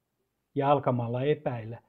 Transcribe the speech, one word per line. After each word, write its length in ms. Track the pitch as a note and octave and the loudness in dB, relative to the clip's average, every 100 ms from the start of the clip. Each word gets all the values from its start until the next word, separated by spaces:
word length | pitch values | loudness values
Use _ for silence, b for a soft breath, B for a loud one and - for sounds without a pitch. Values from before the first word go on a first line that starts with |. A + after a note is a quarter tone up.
| _ _ _ _ _ | _ _ _ _ _
ja 160 | C#3 C#3 | -2 2
alkamalla 520 | C#3+ C#3 A#2+ A#2 B2 | 4 2 0 0 -2
epäillä 600 | C#3 D3 D3 A#2+ A2 A#2+ | 0 0 -2 -6 -8 -14